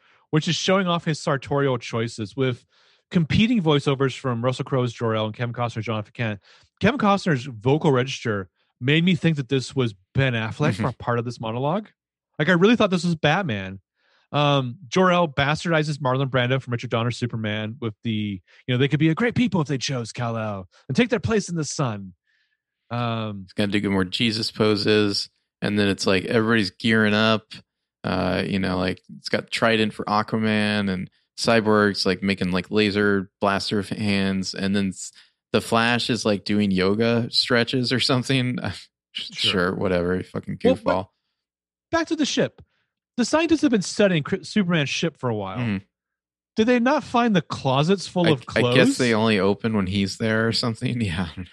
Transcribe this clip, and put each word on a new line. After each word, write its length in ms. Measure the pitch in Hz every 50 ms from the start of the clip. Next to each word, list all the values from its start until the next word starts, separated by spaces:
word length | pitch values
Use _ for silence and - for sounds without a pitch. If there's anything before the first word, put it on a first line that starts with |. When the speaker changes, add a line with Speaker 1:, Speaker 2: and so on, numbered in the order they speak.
| _ _ _ _ _ _
Speaker 1:
which 180 | - 156 151 -
is 60 | 156
showing 320 | - - - 190 196 196
off 180 | 175 170 170 -
his 140 | 170 151 -
sartorial 580 | - 170 147 135 - - 147 139 139 139 127 117
choices 580 | - - - 117 113 117 - - 110 98 -
with 280 | 139 131 127 120 - _ _ _ _ _ _ _ _ _ _
competing 520 | - 185 165 - - - 214 226 254 226 165
voiceovers 560 | 160 151 143 - 147 139 127 135 131 120 -
from 260 | - 135 120 113 117
Russell 200 | 127 131 - 131
Crowe's 280 | - - 131 123 120 110
Jor-El 340 | - 120 113 110 110 107
and 80 | 110 104
Kevin 180 | - 127 120 117
Costner's 320 | - 120 117 - 117 104
Jonathan 260 | 120 110 107 104 - _
Kent. 280 | - 123 110 107 98 _ _ - - _ _ _ _
Kevin 180 | - 196 262 277
Costner's 460 | - 202 202 196 - 190 151 127 120
vocal 460 | 143 127 107 98 127 139 160 160 165 135
register 560 | 123 127 135 127 - - 120 107 101 95 - _ _ _ _ _ _
made 240 | 123 131 147 160 170
me 100 | 185 185
think 220 | - - 165 160
that 120 | 143 135 -
this 260 | 139 135 127 - -
was 180 | 135 127 113 104 - _ _ _
Ben 180 | - 139 131 120
Affleck 380 | 113 110 107 104 - 147 147 113
Speaker 2:
Mm-hmm. 100 | 92 -
Speaker 1:
for 60 | 139
a 40 | 123
part 260 | - - - 120 120
of 60 | 117
this 160 | 123 117 -
monologue. 480 | 123 113 113 120 135 143 165 208 214 - _ _ _ _ _ _ _ _ _ -
Like, 100 | 151 156
I 40 | 185
really 240 | 170 180 208 247
thought 140 | - 220 196
this 140 | 185 175 156
was 100 | 175 170
Batman. 680 | 156 - 147 151 185 208 156 110 101 95 95 98 98 _ _ _ _ _ _ _ _ _ _ -
Um, 440 | 143 147 147 143 139 131 123 117 - - 117
Jor-El 400 | - 180 190 185 175 175 175 160
bastardizes 720 | 131 - 139 139 156 160 - 175 170 156 156 151 151 143
Marlon 300 | 151 127 127 131 139 131
Brando 320 | 120 131 123 123 131 131
from 120 | - - 123
Richard 180 | 117 - 117
Donner's 260 | 127 117 113 120 117
Superman 600 | - - 120 - 110 110 107 104 107 107 107 113 143
with 140 | 117 117 104 - _
the, 400 | 117 110 107 104 104 101 92 - _ _ - _
you 80 | - 127
know, 20 |
"They 120 | 123 139 139
could 100 | 135 147
be 100 | 156 160
a 60 | 160
great 200 | - 233 240 -
people 240 | - 254 220 - 180 151
if 60 | -
they 100 | 151 127
chose 340 | - - 139 123 117 110 -
Kal-El 560 | - 123 117 113 113 110 107 104 98 92 - _ _ _ _
and 80 | 139
take 120 | - 247 233
their 120 | 254 208
place 280 | - - 226 214 - -
in 60 | 175
the 80 | 170 151
sun." 480 | - - - 151 123 107 101 98 92 90 _ _ _ _ _ _ _ _ _ _ _ _ _ _ _
Um, 520 | 117 120 120 117 113 113 110 107 104 98 95
Speaker 2:
He's 80 | 95 -
gonna 200 | - 104 101 98 104
do 80 | 101 101
more 160 | 98 95 95
Jesus 460 | 90 92 - 123 117 107 110 113 -
poses, 800 | - - 113 107 107 101 - - 107 107 104 101 101 95 - - _ _ _ _ _ _ -
and 160 | - 104 104
then 100 | 101 101
it's 180 | 98 95 -
like 180 | 113 98 95 92
everybody's 440 | - - 117 110 110 117 113 104 92
gearing 440 | - _ - 113 113 110 110 104 104
up. 380 | 107 110 110 110 104 - _ - - - _ _ _ _ _ _ _ _
Uh, 380 | 101 92 92 92 92 92 92 98
you 120 | - - 95
know, 180 | 95 92 92
like, 240 | 92 92 92 92 - _ _ -
it's 120 | - - -
got 220 | - 104 101 -
Trident 440 | - - - 117 113 110 110 107 -
for 100 | - -
Aquaman, 840 | - 104 104 107 - - 113 110 110 107 107 104 104 104 104 101 98 92
and 160 | 92 95 - _ _ _ _ _ -
Cyborg's, 640 | - - 117 117 104 107 107 107 104 104 95 - -
like, 180 | 98 92 90 -
making, 280 | 98 98 - 98 90
like, 200 | 90 92 87 -
laser 600 | 107 107 107 104 95 104 104 104 101 98 92 - _ _
blaster 380 | - 101 98 101 - - - 104
f-, 80 | 95 -
hands, 640 | - - 107 104 98 98 98 98 98 95 92 - -
and 220 | - 95 98 98
then 120 | 101 98 95
s-, 240 | 90 - - - - - - _ _ _ _ _ -
the 80 | 110
Flash 480 | - - - 113 113 117 120 117 - -
is, 140 | 127 104 -
like, 200 | 113 104 98 -
doing 260 | - 104 104 104 101
yoga 580 | 95 92 92 95 101 107 117 117 117 117 117 113
stretches 600 | - - - - 131 117 117 - - 131 123 117 135
or 80 | 120
something. 580 | - - 139 127 120 - 139 131 123 123 123 117 -
<laughs> 60 | - 87 - - _ _ _ _ _ _
Sure, 380 | - - - 208 - - -
Speaker 1:
Sure. 240 | - 95 87 90 95
Speaker 2:
whatever. 480 | - 104 98 92 87 85 87 92 92 -
Fucking 360 | - - 107 - - 101 95 -
Speaker 1:
Well, 120 | 233 262
but 100 | - 233
Speaker 2:
goofball. 240 | - 87 92 95 - _ _ _ _ _ _ _ _ _ _ _ _ _ _ _ _
Speaker 1:
back 160 | - 330 330 -
to 80 | 330
the 100 | 311 294
ship. 340 | - - - 180 117 - _ - _ _ _ _ _ _ _ _ _ _
The 80 | - 240
scientists 380 | - - 302 339 320 330 294 -
have 80 | 285
been 100 | 226 214
studying 420 | 170 - - - 214 196 185 156 139
Cri-, 220 | - - 160 156
Superman's 460 | - - 214 202 170 175 160 143 131
ship 260 | - - - 165 156 _
for 120 | - 123
a 40 | 113
while. 220 | 107 98 95 95 120
Speaker 2:
Mm-hmm. 200 | 123 117 101 95 - _ _ _ _ _ _ _ _ _ _ _ _ _ _
Speaker 1:
Did 120 | - 220
they 120 | 226 247 247
not 220 | 233 254 294 294 -
find 320 | - - 240 240 240 214
the 60 | 175
closets 640 | - - - - - 135 127 135 151 165 196 190 -
full 200 | - - 180 175
Speaker 2:
I, 60 | 165 156
Speaker 1:
of 120 | 127 -
clothes? 300 | - - 113 113 120 123
Speaker 2:
I 100 | 131 127
guess 140 | 262 277 -
they 160 | 131 120 113
only 240 | 107 110 113 110 101
open 340 | 90 98 101 - - 117 110
when 120 | 107 95
he's 320 | 92 98 101 98 95 - -
there 280 | 113 113 110 110 113
or 60 | 113 110
something. 480 | - - 123 113 - 123 127 127 123
<laughs> 40 | 117
Yeah, 240 | 98 82 92 92 82 -
I 20 |
don't 140 | - 90 -